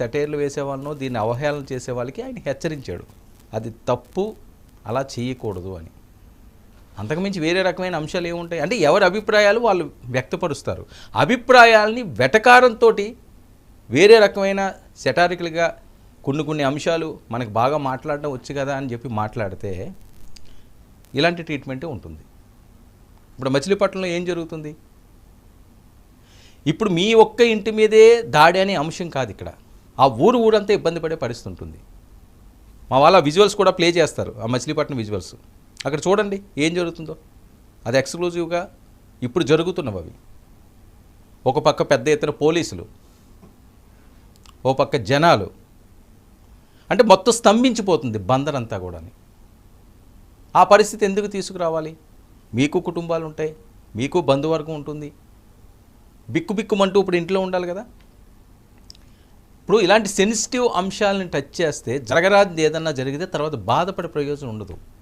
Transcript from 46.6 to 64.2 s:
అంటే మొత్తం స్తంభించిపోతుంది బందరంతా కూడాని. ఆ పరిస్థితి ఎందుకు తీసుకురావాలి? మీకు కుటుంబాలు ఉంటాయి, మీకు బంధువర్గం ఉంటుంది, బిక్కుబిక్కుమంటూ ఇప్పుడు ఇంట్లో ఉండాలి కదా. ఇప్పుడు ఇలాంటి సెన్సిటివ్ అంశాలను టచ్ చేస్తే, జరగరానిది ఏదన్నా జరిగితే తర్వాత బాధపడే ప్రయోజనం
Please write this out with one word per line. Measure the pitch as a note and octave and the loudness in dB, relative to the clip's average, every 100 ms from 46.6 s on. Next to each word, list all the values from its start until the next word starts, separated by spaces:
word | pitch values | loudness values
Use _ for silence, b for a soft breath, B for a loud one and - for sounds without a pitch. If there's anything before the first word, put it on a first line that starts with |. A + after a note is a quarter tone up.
| b b b | b b b
అంటే | F3+ A#3 | 2 6
మొత్తం | F#3+ - A3+ | 6 4 2
స్తంభించిపోతుంది | A3 A3 B3+ A3+ G3 D#3+ B2+ G#2+ F#2 | 4 4 2 0 0 -2 -2 -6 -2
బందరంతా | C3 C#3+ C#3+ A2+ G2+ | -2 -2 -6 -6 -10
కూడాని. | F2+ E2+ E2 - - - - - - - - - - - - - - D#3+ | -10 -14 -18 -20 -20 -20 -20 -20 -20 -20 -20 -20 -20 -20 -20 -20 0 4
ఆ | F#3 | 6
పరిస్థితి | G#3 G#3+ G#3+ G3+ | 6 4 0 -2
ఎందుకు | G3 G3+ | -2 -4
తీసుకురావాలి? | G3 F3+ F#3+ E3+ D#3+ D#3 D#3+ - - - - - A2 | -6 -8 -6 -4 -4 -6 -14 -20 -20 -20 -20 -8 -2
మీకు | D3 F3 E3+ | 0 0 -4
కుటుంబాలు | F3 E3+ E3 D#3+ | -8 -6 -6 -6
ఉంటాయి, | D3+ D#3 D#3 - - - G#2 | -8 -8 -10 -20 -20 -14 -6
మీకు | C3+ F3+ C#3+ | -2 -2 0
బంధువర్గం | C#3 D#3 D#3+ D3+ D#3 | 0 0 -4 -4 -12
ఉంటుంది, | C#3 D3+ D3 - - - - - - - - - - - - B2 | -10 -12 -14 -18 -20 -20 -20 -20 -20 -20 -20 -20 -20 -20 -8 -6
బిక్కుబిక్కుమంటూ | E3 G#3 A3+ G3+ F#3+ G3 | -4 -6 -2 0 2 2
ఇప్పుడు | F#3+ F3 | 0 -2
ఇంట్లో | E3+ F#3+ F#3 | -2 -4 -2
ఉండాలి | F#3 F3 | -4 -6
కదా. | F3+ A#3+ - - _ - - - - _ - - - b b b b _ - | -8 -12 -20 -20 _ -20 -20 -20 -20 _ -20 -20 -20 b b b b _ -14
ఇప్పుడు | - G#3 F3 | 0 2 4
ఇలాంటి | G#3+ G3+ - | 4 2 0
సెన్సిటివ్ | F#3+ A3+ - B3 B3 F3 | 0 0 -4 -2 -2 -2
అంశాలను | F#3+ F#3+ G3+ G3 F3+ | -4 -2 -2 -2 -4
టచ్ | D3+ C#3 - | -6 -6 -4
చేస్తే, | E3 C#3+ - C3+ A#2 | -4 -4 -6 -8 -2
జరగరానిది | D#3 F#3 G3+ G3+ D#3+ D#3 | 0 4 4 4 2 0
ఏదన్నా | D#3+ D#3+ C3+ | 0 -6 -4
జరిగితే | C3 C#3 F3+ | -6 -6 -6
తర్వాత | D#3 D3+ C#3+ F#2+ | -4 -4 -6 -2
బాధపడే | C3 F3+ F#3 E3+ | 0 0 -4 -8
ప్రయోజనం | D3+ | -6